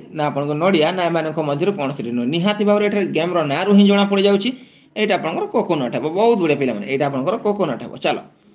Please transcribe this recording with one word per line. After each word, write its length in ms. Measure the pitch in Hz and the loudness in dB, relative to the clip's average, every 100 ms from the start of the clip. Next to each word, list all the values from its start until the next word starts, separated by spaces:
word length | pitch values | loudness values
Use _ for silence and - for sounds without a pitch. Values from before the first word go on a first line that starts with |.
| - | -8
ନା 100 | 156 147 | -4 -4
ଆପଣଙ୍କ 260 | 139 143 | -2 -4
ନଡ଼ିଆ, 360 | 151 180 196 156 | 0 2 2 2
ନା 100 | 185 | 0
ଏମାନଙ୍କ 340 | 170 170 156 156 | 0 0 -2 -2
ମଧ୍ୟରୁ 320 | 151 143 190 | -2 -2 -2
କୌଣସିଟି 380 | 196 139 139 117 | -2 -4 -6 -4
ନୁହେଁ। 180 | 120 120 | -4 -2
ନିହାତି 340 | 170 190 208 | 0 0 0
ଭାବରେ 200 | 202 208 208 | 2 2 2
ଏଠାରେ 200 | 202 170 | 0 -2
ଗେମ୍ର 320 | 156 170 175 147 | 0 0 0 0
ନାଁରୁ 240 | 143 190 | 0 4
ହିଁ 120 | 202 202 | 6 6
ଜଣାପଡ଼ିଯାଉଛି, 600 | 202 202 202 202 202 226 262 - - _ - | 6 2 2 2 2 0 -6 -12 -20 _ -4
ଏଇଟା 180 | 208 | -2
ଆପଣଙ୍କର 300 | 175 160 190 403 | 0 -2 -4 -2
coconut 480 | 247 185 160 123 | -2 0 0 -2
ହେବ। 120 | 139 151 | -2 -2
ବହୁତ 280 | 175 226 226 | 0 2 4
ବଢ଼ିଆ 200 | 165 139 | 2 2
ପିଲାମାନେ, 280 | 131 104 104 | 0 -4 -4
ଏଇଟା 180 | 135 143 | -2 -2
ଆପଣଙ୍କର 300 | 135 147 233 | -2 -2 -2
coconut 440 | 214 202 165 110 | -2 -2 -2 -4
ହେବ। 100 | 113 - | -10 -6
ଚାଲ, 220 | 214 - - _ _ | -4 -4 -6 _ _